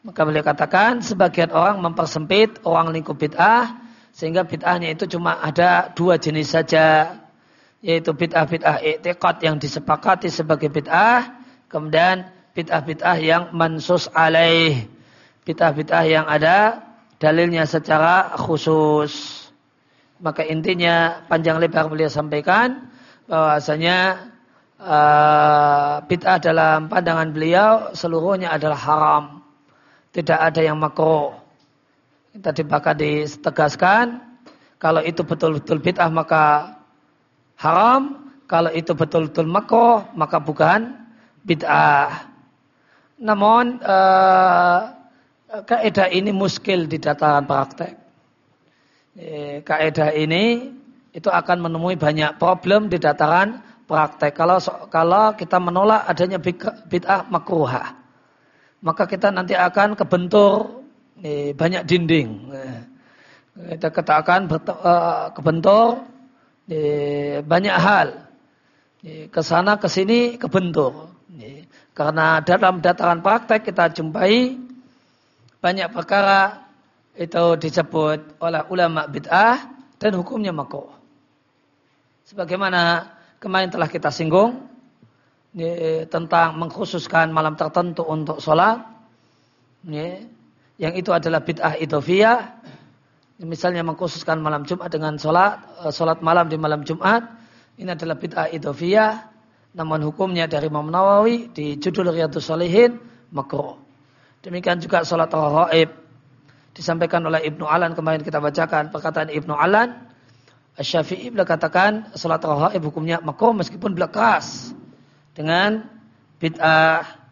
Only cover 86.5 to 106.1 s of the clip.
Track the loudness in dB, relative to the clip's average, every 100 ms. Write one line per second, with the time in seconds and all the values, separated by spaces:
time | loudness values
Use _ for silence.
86.5 | 0 -10 -8 -8 -8 -2 0 0 0 -2
87.5 | -2 -4 -2 -4 -6 -6 -6 -6 -8 0
88.5 | 4 4 2 -6 -20 _ _ _ _ _
89.5 | _ _ _ -14 -10 -10 -12 -18 _ _
90.5 | _ _ _ -6 -6 -2 0 0 -2 -4
91.5 | -4 -4 -4 -4 -4 0 2 4 2 -2
92.5 | -18 -20 -20 _ _ _ _ _ _ -12
93.5 | -4 -4 -2 -6 -4 -6 -8 -4 -4 -2
94.5 | -4 -6 -8 -6 -6 -6 -6 0 2 2
95.5 | 0 -16 -10 -10 -4 -2 -2 2 2 2
96.5 | -2 -4 -4 -6 -4 0 0 -2 -20 _
97.5 | _ _ _ -12 -10 -8 -8 -8 -6 -6
98.5 | -6 -8 -6 0 2 2 -2 -12 _ _
99.5 | _ _ -12 -6 -4 -4 -4 -4 -2 -2
100.5 | -2 -4 -6 -4 0 4 4 4 0 -6
101.5 | -10 -8 -6 -6 -2 -2 -2 -2 -4 -6
102.5 | -4 0 4 4 2 -18 -20 _ -12 -8
103.5 | -8 -8 -12 _ _ _ _ _ _ -12
104.5 | -6 -2 -2 0 -2 0 -2 0 0 0
105.5 | 2 2 4 2 -2 -20